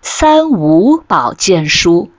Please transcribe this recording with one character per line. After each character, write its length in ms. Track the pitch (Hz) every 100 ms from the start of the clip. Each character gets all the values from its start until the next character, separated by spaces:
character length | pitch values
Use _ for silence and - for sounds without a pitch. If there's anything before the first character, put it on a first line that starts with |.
三 480 | - - 311 311 320
无 480 | 226 151 160 220 311
保 360 | - 175 120
健 320 | - - 175 151
书。 440 | - 170 170 208